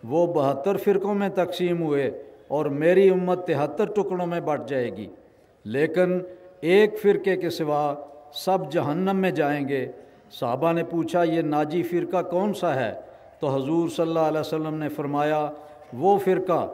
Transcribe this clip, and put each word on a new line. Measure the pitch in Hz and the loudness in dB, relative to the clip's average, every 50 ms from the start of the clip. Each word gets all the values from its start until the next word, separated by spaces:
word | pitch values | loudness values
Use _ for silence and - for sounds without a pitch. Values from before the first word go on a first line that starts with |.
| - | -6
वो | 113 131 165 175 165 | 0 2 2 2 2
बहत्तर | - 156 139 135 139 139 - 190 202 190 | 2 2 2 2 0 0 -2 -2 -2 0
फ़िरक़ों | - 208 196 190 - 196 208 | 2 2 2 2 2 0 0
में | 202 202 196 - | 0 0 0 0
तकसीम | 185 175 170 175 - 180 175 175 170 | 0 -2 -2 0 -2 0 0 0 0
हुए | 165 156 147 139 139 135 - - - - - - - - | 0 0 0 0 0 -2 -4 -6 -14 -18 -20 -20 -10 -4
और | 135 147 151 147 | -2 -2 -2 -2
मेरी | 139 143 156 170 185 190 196 190 | -2 2 4 4 6 8 6 6
उम्मत | 185 180 180 180 180 180 180 | 6 4 2 0 0 -2 0
तिहत्तर | - 160 135 143 151 - - 214 - | -2 0 0 0 -2 0 -2 -2 0
टुकड़ों | 208 208 190 190 185 180 180 | 0 -2 -2 0 -2 -4 -2
में | 170 175 170 151 | -2 -4 -4 -2
बट | 151 147 135 113 | -2 -2 -2 -2
जाएगी, | - 143 131 123 117 98 - 107 87 - - - - _ _ _ _ _ _ _ | -4 -2 -2 -2 -2 -6 -8 -12 -14 -16 -20 -20 -20 _ _ _ _ _ _ _
लेकिन | 104 110 135 156 160 156 175 185 180 180 180 180 - - - - - - - - | -6 0 0 0 0 2 2 2 2 2 -2 -4 -6 -14 -18 -20 -20 -16 -6 0
एक | 160 185 202 214 208 208 | 4 6 6 6 4 2
फ़िरके | - - 202 196 - - 196 185 | 2 2 2 2 4 2 0 0
के | - 170 170 | 0 -2 -4
सिवा | - - 165 147 147 147 147 147 143 - - - - - - - - | -4 -4 -2 0 0 0 0 0 -2 -6 -10 -16 -18 -20 -20 -16 -16
सब | - - 185 190 190 - 147 | -6 -2 0 0 0 0 -2
जहन्नम | 147 170 139 143 147 170 185 190 196 | -2 -2 -2 0 -2 0 0 0 0
में | 190 190 185 151 | 2 0 0 0
जाएंगे। | 151 156 143 147 147 139 131 143 135 123 123 - - - - - - _ - | 0 0 0 0 -2 -2 -2 -2 -2 -4 -6 -10 -16 -20 -20 -20 -20 _ -20
सहाबा | - - 143 120 120 131 151 165 165 | -10 -6 -2 -2 -2 0 0 0 0
ने | 170 165 | 0 -2
पूछा, | 165 170 170 160 160 - 175 175 | -2 -2 -4 -4 0 2 2 2
"ये | 160 160 165 151 | 2 2 0 0
नाजी | 151 147 147 151 147 156 175 165 | 0 0 0 0 0 -2 -2 -2
फ़िरका | - 175 170 156 - - 180 170 | 0 -2 -2 -2 0 -2 -2 -2
कौन | 175 175 175 196 208 196 | -2 -2 -2 0 0 -2
सा | - 180 170 143 | 0 0 0 0
है?" | 131 123 107 95 - - - - - - - - - | 0 -2 -4 -4 -8 -14 -18 -20 -20 -20 -20 -10 -4
तो | - 143 | -2 -2
हजूर | 135 139 131 139 160 170 170 160 | 0 0 0 0 0 0 0 0
सल्लल्लाहु | - - 170 165 165 165 160 | 0 -2 -2 0 2 2 2
अलैहि | 156 151 156 | 2 2 0
वसल्लम | 151 156 160 160 156 156 156 | -2 -2 -2 -4 -2 -4 -4
ने | 156 151 143 | -4 -4 -6
फरमाया, | 147 - 147 143 143 143 147 151 156 151 151 151 151 - - - - - - - - | -6 -6 -6 -2 0 0 0 2 0 0 -2 -4 -6 -10 -18 -20 -20 -20 -20 -14 -8
"वो | 117 151 190 202 196 | 0 2 4 4 4
फ़िरका | 196 190 185 170 - - 170 147 110 - | 4 2 2 2 2 0 0 0 0 -4